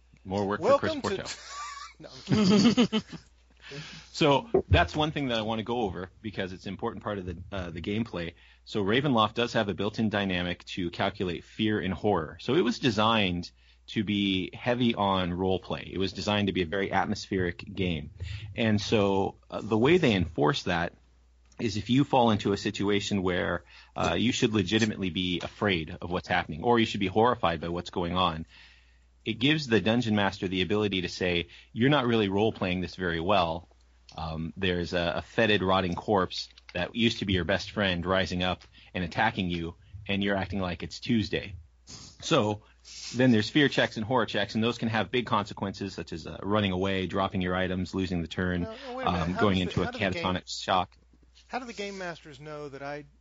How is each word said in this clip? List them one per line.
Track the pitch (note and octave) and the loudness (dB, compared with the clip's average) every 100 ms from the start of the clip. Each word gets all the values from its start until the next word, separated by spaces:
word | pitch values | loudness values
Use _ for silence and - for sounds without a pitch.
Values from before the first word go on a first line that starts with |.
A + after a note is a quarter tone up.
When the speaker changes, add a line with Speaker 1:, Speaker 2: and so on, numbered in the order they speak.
| _ - | _ -18
Speaker 1:
More | G2 G2 G2 | -6 -2 0
work | G#2 | 0
Speaker 2:
Welcome | G3 C#4 - D4+ | 4 4 2 -2
Speaker 1:
for | G3+ | -4
Chris | F#3+ | -4
Speaker 2:
to | |
Speaker 1:
Porto. | - | -8
Speaker 2:
<laughs> | - - - - - - - | -12 -12 -12 -12 -12 -16 -18
No, | D#3 C3+ - G3+ | -20 -12 0 4
I'm | G3 G#3 A#3 | 6 8 8
kidding. | A3+ A#3 A3 - | 6 4 2 -4
Speaker 1:
<laughs> | - - _ _ _ - C#3 D#3+ - - | -12 -18 _ _ _ -16 -14 -14 -16 -8
So | - D3+ C3+ - G3 - | 2 4 4 4 0 4
that's | E3+ E3+ D3+ | 4 4 0
one | D#3 | 0
thing | D3+ C3+ | 0 0
that | A2+ | 0
I | |
wanna | G#2+ A2 | 0 -2
go | G#2+ A#2+ | -2 0
over | G2+ E2+ F#2 - | 0 -2 -10 -10
because | A2 G#2+ F#2 | -10 -6 -6
it's | F2+ | -6
an | G#2 | -10
important | F#2 A#2 F#2+ | -6 -6 -6
part | A2 G2+ | -6 -6
of | F#2 | -6
the, | F2 - | -10 -8
uh, | G2 F2 | -8 -8
the | E2+ | -8
gameplay. | E2+ G#2 A#2 F2 E2 - - _ | -4 -4 -4 -6 -8 -12 -20 _
So | - A2 | -6 -2
Ravenloft | G2 B2 D3 A2+ G#2+ | 2 2 4 4 4
does | - A#2+ | 2 0
have | A#2+ G#2 | 2 0
a | |
built-in | G#2+ G2+ - A2 | 0 -2 0 2
dynamic | G#2 G2 F2+ F2+ F2+ - | 2 0 0 -2 -4 -8
to | - E2+ | -4 -4
calculate | - G2 - F#2 D#2+ | 0 -2 0 -4 -4
fear | - - G#2+ G#2+ | -8 -2 0 0
and | F#2 | -2
horror. | F2 G#2+ F2+ D#2 - | 0 0 0 0 -6
So | - | 0
it | D#3 | 2
was | A3 - | 2 0
designed | C3 G#2 G#2+ A2+ F#2+ F2 - - _ _ - | 0 4 4 4 2 0 -6 -14 _ _ -8
to | A2+ | -4
be | G2 G2+ G2+ F#2+ F2+ | 0 2 2 0 -2
heavy | - B2 B2 A#2+ | -4 -2 2 2
on | A2 G2 F#2+ F2 | 2 2 2 0
role | F2 F#2+ F#2 | 0 0 0
play. | - D2+ - | -2 -8 -6
It | F2+ | -4
was | F#2+ | -4
designed | G2 G2+ G#2 G2 | -2 0 0 2
to | |
be | F#2 | 0
a | E2 | 0
very | G2 G2 | -2 0
atmospheric | F#2+ G2 G2+ - F#2+ F2 - - | 0 0 -2 -2 -2 -2 -4 -8
game. | G2 F2+ D#2+ C#2+ - - - - - | -4 -2 -2 -6 -12 -10 -10 -8 -2
And | A2+ G#2 | 2 2
so, | - A2+ G2+ G2 F#2+ - - | 2 4 4 2 0 -4 -12
uh, | - | -8
the | G#2 A2 | 0 4
way | C3 F3+ | 6 6
they | D3 | 6
enforce | G2 D#2+ C3+ D3 C#3+ | 4 2 0 0 0
that | G2 E2+ E2+ - _ _ _ _ _ - | 0 -2 -2 -6 _ _ _ _ _ -6
is | A2 G#2 | -4 -2
if | - | 0
you | C3 | 2
fall | C#3 C3+ A#2 | 4 4 4
into | G#2 G#2+ | 4 2
a | G2+ | 0
situation | G#2+ G2+ G2+ G2+ - G2+ | -2 -2 0 0 0 -2
where, | F2+ F2+ F2+ E2+ - - - - | 0 0 -2 -4 -8 -20 -12 -4
uh, | F2+ | 0
you | F2 A2 | 2 0
should | - A#2+ | 2 2
legitimately | G#2+ F2 G#2+ A2 - F#2+ | 2 2 2 2 0 -4
be | E2 F2+ E2+ | -2 -2 -2
afraid | - - G#2 F2 D2 - | -6 -2 0 0 -2 -10
of | F2 | -6
what's | F2+ - | -6 -2
happening, | F2+ E2+ D#2 | -2 -2 -2
or | A#2+ A#2 | 2 2
you | A2+ | 2
should | G#2 | 0
be | F#2 | 0
horrified | G#2+ A#2+ A#2 E2+ E2 | 2 2 2 0 0
by | E2+ | -4
what's | F2 - | -6 -6
going | G2 F2 F2+ | -4 -2 0
on, | F2+ D#2+ D#2+ - - - _ _ _ _ | 0 -2 -10 -16 -20 -20 _ _ _ _
it | A#2 G#2+ | -8 0
gives | C#3 D#3 C3+ | 2 2 2
the | A2 | 2
dungeon | F#2 A#2+ A#2 G#2 | 4 2 2 2
master | G2 - F#2 | 2 0 -2
the | F#2 | 0
ability | F2 G#2 G#2 F#2 | 0 0 0 -2
to | F2 | -4
say, | - F#2 F2 E2+ - - | -2 0 0 -2 -10 -10
"You're | A2 C3 | 0 2
not | D3 A#2+ | 4 4
really | A2+ G2 | 2 2
role-playing | G2 A2 - F#2+ F2+ | 2 2 0 -2 -2
this | F2 | -4
very | - F#2 E2 | -4 -4 -2
well. | F2 G#2 E2 E2+ - _ _ _ - D#2+ | 2 2 2 -2 -10 _ _ _ -18 -10
Um, | D#2+ D#2+ D#2+ F#2 | -8 -6 -6 -4
there's | F#2+ F2+ E2 | -2 0 0
a, | F2+ E2+ - | 0 0 -2
a | |
fetid, | - - A2 G#2 | -2 2 4 4
rotting | F#2+ F#2+ F#2 | 4 2 2
corpse | F2 - G2+ F2+ - - - - | -2 0 2 2 -4 -12 -16 -10
that | F2 F2 | -6 -4
used | A#2 A2+ - | 0 0 0
to | F#2+ | 0
be | |
your | F#2 | 0
best | E2 F#2+ - | 2 -2 -2
friend | A2 F#2+ F2 F2 | -2 0 0 2
rising | F#2+ F2 F2+ | 2 2 0
up | F2+ F2 - - - | -2 -4 -8 -20 -10
and | G2 | -6
attacking | E2+ B2 A2+ A2+ F2+ | -4 0 0 0 -2
you, | E2+ E2 - - - - | -4 -6 -10 -18 -12 -6
and | G2 | -2
you're | G2+ G2 | 0 -2
acting | F2 G2 | -2 -4
like | F2+ E2+ | -4 -6
it's | E2 - | -10 -8
Tuesday." | - A#2 - D#2 - - - _ - - - - | -2 0 0 -4 -6 -14 -18 _ -20 -20 -20 -10
So | - D#3 G#2+ G#2 - _ - - - | 0 2 2 -2 -10 _ -20 -16 -6
then | A#2+ B2+ | 2 6
there's | A2 G#2+ | 6 4
fear | D3+ C3+ | 4 4
checks | - A#2 A#2 | 4 2 0
and | G#2+ | -2
horror | B2+ G#2 | 0 0
checks, | A2 G2+ | 0 -2
and | A2 | 0
those | A2+ A#2 | 0 0
can | A#2 | 0
have | A2 G2 | 0 0
big | B2 A2 | -2 0
consequences, | G#2+ G2+ - G2 - G2 | 0 0 -4 -6 -6 -8
such | - E2 | -8 -10
as, | E2+ E2 | -10 -10
uh, | D#2+ | -8
running | F#2+ G#2+ G2+ | 0 2 2
away, | F2+ G2 F#2+ F#2 | 2 0 0 -2
dropping | G2 F#2+ F#2+ | 0 0 0
your | F2+ | 0
items, | F2+ F#2 F#2 F2+ | 0 0 -2 -4
losing | F#2+ F#2 F2 | -2 -2 -2
the | D#2+ | -4
turn, | - F2+ F2+ | -4 -2 -2
Speaker 2:
No, | F2+ - - | -4 -8 -10
no, | - | -4
wait | F2+ | -2
a | |
minute. | F2+ | 0
Speaker 1:
um, | E2+ | -2
Speaker 2:
How | F#2 | 2
Speaker 1:
going | G#2 F#2+ | 2 2
Speaker 2:
does | F2+ | 0
the, | - | -2
Speaker 1:
into | |
a | |
Speaker 2:
how | F2 | -2
do | - | -2
the | G2 | -2
game, | F2 | -2
Speaker 1:
catatonic | F#2 F#2 - - | -2 -4 -6 -8
shock. | - F#2 F2+ _ _ _ _ _ - | 0 0 0 _ _ _ _ _ -12
Speaker 2:
how | A#3+ | -10
do | B3+ | -10
the | |
game | G3 G3+ G3 | -10 -10 -8
masters | F3 D#3+ D#3+ C3+ | -10 -12 -16 -18
know | D3+ D3+ D3 | -14 -12 -12
that | C3+ | -12
I, | C#3 D3 C#3+ _ | -10 -12 -14 _